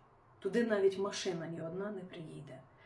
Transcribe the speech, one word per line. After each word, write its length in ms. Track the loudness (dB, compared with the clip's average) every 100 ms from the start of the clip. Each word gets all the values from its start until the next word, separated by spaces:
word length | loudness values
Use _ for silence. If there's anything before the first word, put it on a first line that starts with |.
| -20 -20 -20 -6
туди 260 | 0 4
навіть 340 | 4 6 6 4
машина 480 | 0 -2 -2 -2 -2
ні 160 | -4
одна 280 | -4 -4 -4
не 100 | -6
приїде. 600 | -8 -10 -10 -10 -12 -14 -16 -20